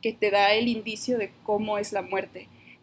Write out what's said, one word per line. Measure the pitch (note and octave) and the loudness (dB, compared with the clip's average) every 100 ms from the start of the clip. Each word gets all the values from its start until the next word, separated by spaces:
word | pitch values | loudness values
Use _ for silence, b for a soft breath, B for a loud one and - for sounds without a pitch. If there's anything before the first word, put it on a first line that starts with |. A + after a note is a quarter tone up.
que | A3 | -6
te | A3+ G#3 | 0 2
da | G3+ G3+ | 4 4
el | G#3+ A#3+ | 4 2
indicio | A3 A3 G#3+ - B3 | -2 -4 -6 -2 -2
de | G3 - | -4 -8
cómo | - G#3 G#3+ G#3 | -2 -2 0 -2
es | G#3 | -2
la | G3+ | -4
muerte, | F#3 F#3+ G3 F#3 G3+ B B B | -2 -4 -4 -12 -20 B B B